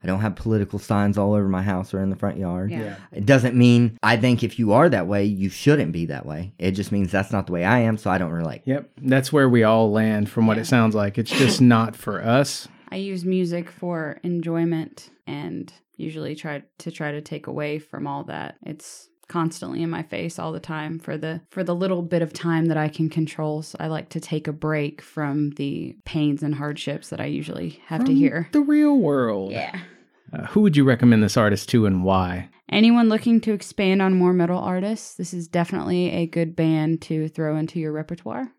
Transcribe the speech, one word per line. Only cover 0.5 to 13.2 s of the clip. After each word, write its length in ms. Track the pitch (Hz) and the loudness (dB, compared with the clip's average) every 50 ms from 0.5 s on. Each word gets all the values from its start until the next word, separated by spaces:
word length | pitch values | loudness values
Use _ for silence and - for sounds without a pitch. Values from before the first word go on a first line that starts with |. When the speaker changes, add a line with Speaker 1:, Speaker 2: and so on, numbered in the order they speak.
| 110 107 101 - - 101 | 2 2 0 0 -4 -8
Speaker 1:
signs 380 | - - 110 101 101 101 98 | -2 0 2 2 4 2 2
all 160 | 104 98 101 | 2 2 2
over 160 | 104 104 101 98 | 4 2 2 2
my 140 | 95 92 | 0 0
house 320 | 95 104 95 90 95 - - | 0 -2 -2 -2 -4 -4 -4
or 80 | 95 | -4
in 80 | 95 95 | -2 -2
the 60 | 95 | -2
front 200 | - 101 101 65 | -2 -4 -4 -4
yard. 340 | - 98 90 87 90 92 107 | -4 -4 -4 -2 -2 -4 -4
Speaker 2:
Yeah. 100 | 117 117 | -4 -6
Speaker 3:
Yeah. 160 | 110 104 98 98 - _ | -6 -8 -10 -14 -18 _
Speaker 1:
It 120 | - - 101 | -8 -2 4
doesn't 300 | 101 139 131 113 127 123 | 4 6 6 4 4 4
mean 400 | 123 123 120 120 120 120 113 113 - | 6 8 8 8 6 4 2 0 0
I 160 | - 107 120 113 | 2 2 4 4
think 240 | 120 127 123 113 | 4 2 2 2
if 160 | 123 104 - - | 0 -4 -2 -2
you 160 | 113 104 101 | 2 4 6
are 160 | 127 160 170 | 6 6 6
that 160 | 131 98 85 | 4 2 0
way, 180 | 90 101 101 98 | 0 0 0 0
you 240 | 104 104 95 98 95 | 0 0 -2 -2 -4
shouldn't 440 | - - - 143 151 143 98 78 | -4 2 4 4 4 4 2 -2
be 120 | 85 85 82 | -2 -4 -4
that 200 | 76 73 65 - | -4 -6 -8 -8
way. 260 | 69 76 78 90 98 - - | -10 -10 -10 -10 -12 -10 -2
It 140 | 82 95 | -2 -2
just 200 | 95 98 98 - | 0 -2 -4 -2
means 180 | 104 101 95 87 | 0 -2 0 0
that's 220 | 104 95 101 - | 0 -2 0 0
not 140 | 117 98 92 | -2 -4 -2
the 80 | - 87 | -2 -4
way 100 | 85 87 | 0 2
I 140 | 98 120 123 | 2 2 2
am, 180 | 117 113 110 | 2 0 0
so 140 | 104 - 101 | -2 -2 0
I 80 | 92 95 | 0 0
don't 120 | 92 80 | 0 -2
relate. 280 | 82 85 82 80 - - _ | -4 -4 -4 -6 -6 -6 _
Speaker 3:
Yep. 240 | 127 135 143 - - _ - | -4 -4 -4 -4 -12 _ -6
That's 320 | 135 131 135 135 131 - | 0 2 2 2 2 2
where 160 | 151 147 135 127 | 4 4 6 6
we 140 | 120 120 | 6 6
all 280 | 110 107 113 113 113 107 | 6 6 6 4 4 4
land 380 | 104 110 110 110 107 104 104 98 | 4 2 2 2 2 0 -2 -2
from 180 | - 120 113 | 2 2 4
what 120 | 110 107 113 | 4 4 2
it 40 | |
Speaker 1:
Yeah. 20 | 110 - 131 | 0 2 4
Speaker 3:
sounds 180 | 120 113 110 107 | 4 4 4 2
like. 220 | 107 101 101 101 | 2 0 0 -2
It's 140 | 120 107 - | -4 -4 -2
just 320 | - 139 139 117 104 - | 2 2 4 4 6 6
not 340 | 131 123 120 113 113 110 - | 6 6 8 6 4 0 -4
for 260 | - - - 101 98 | -10 -8 -8 -8 -4
us. 460 | 107 113 120 135 143 135 - - - - - _ _ - | 0 2 2 2 2 0 -4 -10 -12 -16 -20 _ _ -12
Speaker 2:
I 60 | 190 | -10
use 280 | 190 196 196 190 180 | -8 -6 -6 -6 -4